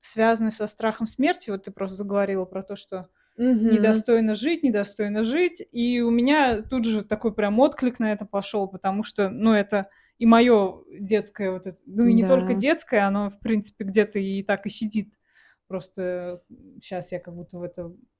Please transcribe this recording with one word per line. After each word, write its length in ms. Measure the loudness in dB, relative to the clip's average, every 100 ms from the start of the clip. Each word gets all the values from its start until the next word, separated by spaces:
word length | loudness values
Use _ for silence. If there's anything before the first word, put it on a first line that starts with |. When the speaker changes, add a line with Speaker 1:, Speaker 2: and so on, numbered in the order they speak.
Speaker 1:
связаны 500 | -10 0 2 2 0
со 160 | -2 -8
страхом 400 | -4 -4 -2 -6
смерти. 440 | 0 0 0 -6
Вот 140 | -10 -10
ты 60 |
просто 260 | -8 -8 -6
заговорила 480 | -4 0 0 -2 -4
про 180 | -8
то, 120 | -10 -12
что 320 | -12 -12 -14 _ _ -2
Speaker 2:
Мгм. 680 | 2 4 4 4 4 2
Speaker 1:
недостойно 320 | 2 2 2 0
жить, 280 | -2 0
недостойно 600 | 0 0 -4 -4 -4 -2
жить. 400 | -2 0 0 -2 -10
И 300 | -4 -2 0
у 100 | 2
меня 500 | 2 4 4 4 0
тут 220 | -2 -2 0
же 180 | -2
такой 300 | -2 -4 -2
прям 260 | -2 0 4
отклик 400 | 2 2 -4 -2
на 140 | -2
это 120 | -2 -4
пошел, 440 | -6 -4 -4 -4
потому 340 | -4 -4 -4
что, 260 | -4 -2 -2
ну, 240 | 2 2
это 360 | 2 2 -2 -4 _ _ _
и 60 | 6
мое 580 | 6 8 6 4 -4 -16
детское 600 | -16 -2 -2 -2 -6 -6
вот 160 | -6 -10
это, 120 | -16 -8
ну, 200 | 0 4
и 60 |
не 100 | 4 6
только 280 | 4 2
Speaker 2:
Да. 20 | 0
Speaker 1:
детское, 460 | 0 -2 0 0 2
оно, 220 | 0 -4
в 100 | -6
принципе, 440 | -2 -2 -4 -10 -2
где-то 340 | 0 0 -2
и 240 | -4 -4
так 220 | -2 -4 -4
и 20 |
сидит. 420 | -8 -4 -4 -6 _ _ _ _ _ _
Просто, 760 | -10 -10 -8 -6 -6 -8 -12 _
м, 300 | -20 -20 -20
щас 280 | -12 -12 -10
я 60 | -12
как 160 | -12 -16
будто 220 | -16 -12
в 40 |
это 300 | -12 -12 -14 -16 _ _